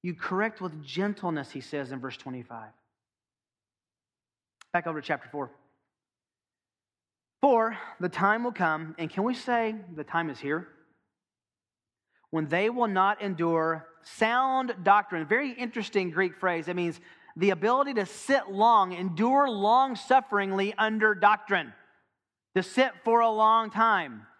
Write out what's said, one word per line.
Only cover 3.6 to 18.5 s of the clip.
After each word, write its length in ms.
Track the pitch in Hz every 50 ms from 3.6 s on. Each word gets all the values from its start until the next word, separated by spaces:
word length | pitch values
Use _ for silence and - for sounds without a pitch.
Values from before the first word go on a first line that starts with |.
| _ _ _ _ _ _ _ _ _ _ _ _ _ _ _ _ _ _ _ _ - _
Back 140 | - 175 -
over 140 | 165 160 151
to 60 | 135
chapter 220 | - 156 139 - -
four. 220 | - 147 135 120 - _ _ _ _ _ _ _ _ _ _ _ _ _ _ _ _ _ _ _ _ _ _ _ _ _ _ _ _ _ _ _ _ _ _ _ _ _
"For 360 | - 285 254 226 220 226 220 - - - - -
the 100 | 175 180
time 360 | - - 190 196 214 226 240
will 80 | 247
come," 420 | 233 - 180 160 156 156 160 156 156
and 140 | - 165 156
can 140 | - 190 202
we 100 | 247 254
say 400 | 240 - - 240 233 226 220 220 214 190 175 175
the 80 | 151 147
time 260 | - - 165 170 156
is 80 | 135 -
here, 300 | - 143 147 165 185 - _ _ _ _ _ _ _ _ _ _ _ _ _ _ _ _ _ _ _ _ _ _ _ _ _ _ _ _ _ _ _ _
"when 160 | - 160 156
they 240 | 143 160 180 202 220
will 180 | 240 247 240 220
not 340 | 196 190 190 196 208 -
endure 640 | 202 202 185 156 170 165 165 165 160 160 160 160 - - _ _
sound 720 | _ - - - 220 220 233 254 269 269 262 262 262 240 226 185
doctrine." 440 | 175 196 196 208 196 - 185 165 156
Very 260 | 147 208 247 294 269
interesting 580 | 240 233 247 233 - 240 202 - - 202 185 180
Greek 260 | 160 175 190 180 -
phrase. 320 | - - 185 175 165 156 175
It 80 | 175
means 240 | 180 175 - 123 - - - - _ - - -
the 140 | 156 180 202
ability 440 | 190 160 180 220 247 262 277 277 269
to 120 | 220 196
sit 440 | 175 - - - - 269 269 - 196